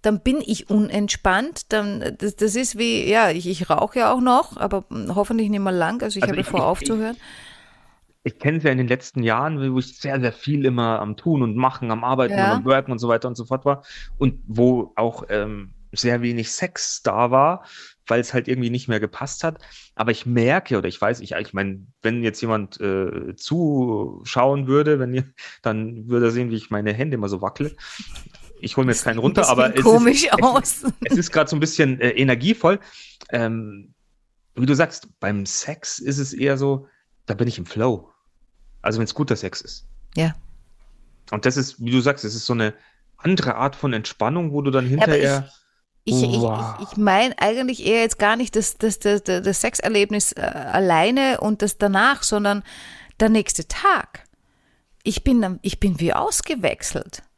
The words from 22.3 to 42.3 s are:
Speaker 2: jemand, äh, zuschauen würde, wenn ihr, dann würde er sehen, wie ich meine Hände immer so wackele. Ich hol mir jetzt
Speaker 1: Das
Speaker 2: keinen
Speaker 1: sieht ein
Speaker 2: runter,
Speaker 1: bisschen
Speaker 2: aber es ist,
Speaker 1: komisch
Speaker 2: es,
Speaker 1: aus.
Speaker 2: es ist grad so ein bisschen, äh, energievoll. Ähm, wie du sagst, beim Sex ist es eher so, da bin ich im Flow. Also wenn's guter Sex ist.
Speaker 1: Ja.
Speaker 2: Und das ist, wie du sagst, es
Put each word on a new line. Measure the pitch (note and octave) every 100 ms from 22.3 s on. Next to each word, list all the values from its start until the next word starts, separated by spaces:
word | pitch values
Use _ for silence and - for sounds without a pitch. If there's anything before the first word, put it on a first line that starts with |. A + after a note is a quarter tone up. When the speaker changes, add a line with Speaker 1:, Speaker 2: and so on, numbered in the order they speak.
| G#2+
Speaker 2:
jemand, | A#2 A2 G2 -
äh, | G2+ F#2+ F#2 E2 - F#2+
zuschauen | - D#3+ D#3+ C#3+ B2 G#2+ C#2 - - B2+ C3 C#3+ C3
würde, | C#3 D3+ D3
wenn | B2+
ihr, | B2+ C3 _ - -
dann | A#2 A2 A2 A#2 A2
würde | A#2+ A#2
er |
sehen, | A#2+ B2
wie | A2+
ich | -
meine | G#2 G#2
Hände | G#2 C3+
immer | B2 G2+
so | G2
wackele. | F#2+ - C#3 - - - - - - - - -
Ich | - -
hol |
mir | B2+
jetzt | A#2
Speaker 1:
Das |
Speaker 2:
keinen | -
Speaker 1:
sieht | A2+
ein |
Speaker 2:
runter, | A#2+ G3+
Speaker 1:
bisschen | D3+
Speaker 2:
aber | B2 -
es | A3
ist, |
Speaker 1:
komisch | - A3+ A#3 C#4 E4
Speaker 2:
es, | -
Speaker 1:
aus. | C4 A3 - - C4 - -
Speaker 2:
es | A#3
ist | F3
grad | D#3+ D3+
so | D#3
ein |
bisschen, | D#3 - C#3+ B2+
äh, | A#2+
energievoll. | A2+ C3+ A#2+ D3+ A3 E3 G3 - - - - -
Ähm, | B2 A2+ A2+ G#2+ G2+ F#2+ _ _ _ _ _ _ -
wie | B2+
du |
sagst, | C#3 D#3+ - - _
beim | G2 G#2 G2
Sex | - - - - -
ist | B2 C#3
es | C#3
eher | C3+ C#3 C3+
so, | C#3 C3+ C3+ _ _ _
da | -
bin | G#2 A#2+
ich | -
im |
Flow. | F2 G#2+ B2 G#2 - _ _ _ _ _ - -
Also | - A2
wenn's | A2
guter | - C#3+ A2+
Sex | F#2+ -
ist. | - - - - - -
Speaker 1:
Ja. | D#3+ D#3 - - _ - - - - _ -
Speaker 2:
Und | G#2 B2
das | C3
ist, | C3 -
wie | A#2
du | B2+
sagst, | B2+ C#3
es | G#2+